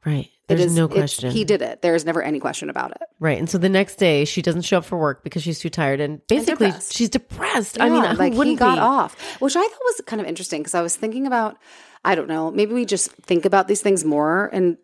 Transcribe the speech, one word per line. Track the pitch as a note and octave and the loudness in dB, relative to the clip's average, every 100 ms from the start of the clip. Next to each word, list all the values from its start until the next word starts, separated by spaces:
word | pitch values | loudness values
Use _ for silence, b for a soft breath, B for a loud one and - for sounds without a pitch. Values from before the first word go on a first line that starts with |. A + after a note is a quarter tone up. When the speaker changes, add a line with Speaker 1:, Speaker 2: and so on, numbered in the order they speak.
| - | -2
Speaker 1:
Right. | D3 B2+ _ _ | -2 -4 _ _
Speaker 2:
It | E3 | 2
Speaker 1:
There's | F3+ | 4
Speaker 2:
is, | E3 | 4
Speaker 1:
no | |
Speaker 2:
it's, | D#3+ | 2
Speaker 1:
question. | F#3+ D3 - B2 | 2 0 -2 -2
Speaker 2:
he | G3 | -2
did | F#3+ G3+ | 0 0
it. | A2+ B2 | -2 -2
There | F3 E3 | 2 2
is | |
never | D3+ E3 | 0 -2
any | D3 D3 | -2 -2
question | C3 C#3 D3 | -4 -6 -6
about | C3+ C3 | -6 -6
it. | - E4 _ | -8 -18 _
Speaker 1:
Right. | D#3+ B2+ | -2 0
And | E3 | 0
so | F#3 | 0
the | F#3 | 2
next | F#3+ G3 - | 2 0 2
day, | F3+ D3 | 2 4
she | D3 - | 0 -2
doesn't | F3 E3 | -2 -2
show | E3+ F3+ | 0 0
up | |
for | E3+ F3 | 0 -2
work | D3+ C3+ | -2 -2
because | - E3 | -8 -6
she's | D#3 D#3 | -6 -6
too | E3+ | -6
tired | E3+ D3 C#3 | -2 -2 0
and | D3 D3+ _ | -2 -6 _
basically | - A#3 D#4 G#3 | 0 2 2 2
Speaker 2:
depressed. | F3 - | 0 -8
Speaker 1:
she's | - A#3 | -2 0
depressed. | B3+ - - - B3 G3+ - | -2 -6 -6 -2 -2 -4 0
I | A#3+ | 2
mean, | D#4+ | 4
Speaker 2:
Yeah, | A#3+ | 2
Speaker 1:
who | - | 2
Speaker 2:
like, | C#4 | 0
he | A#3 | 2
Speaker 1:
wouldn't | D4 C4 | 2 4
Speaker 2:
got | B3 C4 | 2 4
Speaker 1:
be? | |
Speaker 2:
off, | A3+ C4+ F3+ - B B | 2 2 -2 -6 B B
which | C4+ E4 | -2 0
I | |
thought | G#4 - | -2 -2
was | B4+ - - | -4 -4 -6
kind | A3 | -6
of | E3 | -6
interesting | E3 F#3 D#3 | -8 -6 -6
'cause | D3+ F3+ | -2 -2
I | |
was | E3+ | -2
thinking | - A3 A#3 C4+ | -4 -4 -4 -2
about, | B3 A3 - B B B B | 0 -2 -6 B B B B
I | - | 0
don't | F3+ D3 | 0 0
know, | D#3+ D#3+ | -4 -2
maybe | F3+ G#3 | 0 0
we | A#3+ | 0
just | A#3 G3 - - - | -2 -2 -2 -8 -2
think | E3+ | 0
about | F#3 G3 F#3 | 4 2 4
these | G3+ | 2
things | G#3 F#3+ | 2 2
more | D#3 D3 D3+ F3 G3+ | 2 2 2 2 0
and | G3 F3+ E3+ | 2 0 0